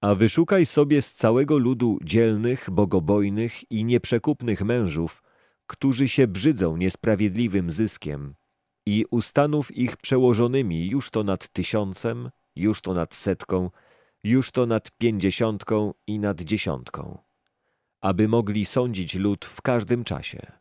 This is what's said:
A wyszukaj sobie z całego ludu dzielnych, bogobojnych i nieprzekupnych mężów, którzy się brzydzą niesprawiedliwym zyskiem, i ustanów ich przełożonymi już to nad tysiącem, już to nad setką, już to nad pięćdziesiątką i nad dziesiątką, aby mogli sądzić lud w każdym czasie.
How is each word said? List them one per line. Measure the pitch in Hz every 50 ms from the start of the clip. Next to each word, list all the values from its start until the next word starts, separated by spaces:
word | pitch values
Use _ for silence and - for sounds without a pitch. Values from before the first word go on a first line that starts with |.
A | - 101 104
wyszukaj | 92 107 110 - - 170 - 196 190 170
sobie | - - - 147 143 147 143 127
z | - -
całego | - - 113 113 123 139 143 156 147
ludu | 123 120 131 117 123 120 104 - -
dzielnych, | 80 80 113 117 113 110 104 110 120 127 135 - -
bogobojnych | 95 85 104 92 85 95 80 76 101 104 101 101 98 104 113 117 - - - _
i | 117 110 107
nieprzekupnych | 113 123 120 - - - 117 - - 151 - - 117 107 92 98
mężów, | 104 120 123 113 90 73 78 85 82 - - _ _ _ _ _ _ _ _ _
którzy | _ - _ - 139 131 117 139 123
się | - - 135
brzydzą | 113 92 95 95 147 156 110 92 85 80
niesprawiedliwym | 82 90 95 - - - 117 110 92 107 104 92 107 120 113 92 98 90 85
zyskiem, | 80 78 110 104 - - - 78 73 71 71 71 71 _ _ _ _ _ _ _ _ _ _
i | - 101 107 113 -
ustanów | - 120 107 - - - 143 151 147 151 139 - -
ich | - 123 123 -
przełożonymi | - _ - 139 127 127 127 120 104 117 120 127 135 135 104 82 82 82 92
już | 107 139 127 -
to | - 110 107
nad | 101 95 92 - -
tysiącem, | _ - 90 - - 110 104 98 92 - - 117 117 120 120 123 - _ _ _ _
już | - 87 104 107 -
to | - 92 92
nad | 87 85 - -
setką, | - - 104 92 - - _ 98 92 90 92 - _ _ _ _ _ _ _ _ _ _
już | 104 117 131 131 -
to | - - 123
nad | 117 113 110 - - _ _
pięćdziesiątką | 113 117 110 101 87 98 92 - 120 110 107 101 - - 113 107 107 104 - _ _
i | - 107 107
nad | 104 104 98 76
dziesiątką, | 87 78 110 104 - 98 76 65 62 - - - 71 69 - - _ _ _ _ _ _ _ _ _ _ _ _ _ _ _ _
aby | - 95 98 87 107 107
mogli | 113 117 117 98 104 107 104
sądzić | - - - 123 123 117 92 92 78 -
lud | 95 95 104 101 98 -
w | - - - -
każdym | - 127 120 107 87 120 120 117
czasie. | - 92 67 - - - - - - - _